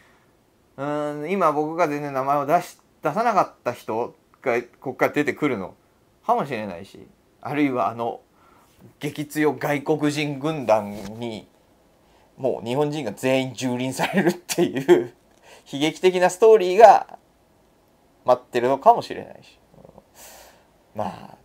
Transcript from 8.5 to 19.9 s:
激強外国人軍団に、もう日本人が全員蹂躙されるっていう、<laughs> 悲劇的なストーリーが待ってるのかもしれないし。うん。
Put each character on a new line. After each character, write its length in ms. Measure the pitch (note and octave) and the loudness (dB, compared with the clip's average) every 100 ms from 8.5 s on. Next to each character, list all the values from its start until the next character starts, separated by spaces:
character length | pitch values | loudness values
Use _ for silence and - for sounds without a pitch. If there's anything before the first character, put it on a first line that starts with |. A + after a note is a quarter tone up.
| _ _ _ - _ | _ _ _ -20 _
激 260 | C3+ A#2 D3 | -10 -8 -8
強 280 | D3+ D3+ | -2 -2
外 280 | B2+ D3 C#3+ | 0 -4 -4
国 280 | C#3 D3+ D3 | -2 0 0
人 280 | C#3+ D3 C3+ | -2 -4 -4
軍 280 | D3 D#3 A#2 | -6 -4 2
団 240 | G#2+ G#2 G#2 G2 A2 | 2 0 -10 -14 -10
に、 300 | A#2+ G#2+ - _ _ _ _ _ _ _ _ - | -10 -10 -16 _ _ _ _ _ _ _ _ -6
も 240 | C3 C#2+ | -6 -4
う 40 | A#2 | -4
日 80 | |
本 160 | C3 D3 | -2 -2
人 140 | D3+ | -4
が 80 | A#2+ | -8
全 360 | G2 C3 C3 C3 | -4 0 0 -2
員 40 | |
蹂 240 | A#2 C3 B2 | -6 -6 -4
躙 160 | C3 | -6
さ 140 | C3 - | -4 -2
れ 160 | F#3 | 0
る 60 | E3+ | 0
っ 40 | |
て 300 | F#3 - - | -2 -6 -2
い 140 | D3 B2 | -2 -2
う、 360 | C#3 D#3 B2 - _ _ | 4 4 4 -12 _ _
<laughs> 320 | - - - | -20 -20 -14
悲 80 | C#3 | -4
劇 220 | D3+ D#3 | -4 0
的 200 | F#3 F3+ | 0 2
な 100 | F3+ | 0
ス 80 | F3+ | 4
ト 160 | A3 | 6
ー 20 | A3 | 8
リ 160 | F3+ F#3 | 6 8
ー 20 | |
が 400 | G#3+ E3+ - - _ _ _ _ _ _ _ _ _ _ | 8 8 2 -14 _ _ _ _ _ _ _ _ _ _
待 160 | - B2 | 0 0
っ 40 | |
て 160 | - B2 | 0 -2
る 80 | B2 | 0
の 100 | C3+ | 4
か 160 | A3 | 4
も 80 | A3+ | 4
し 100 | - | 0
れ 100 | - | -12
な 80 | - | -14
い 120 | - | -20
し。 140 | - _ _ - | -20 _ _ -20
う 40 | |
ん。 220 | - | -20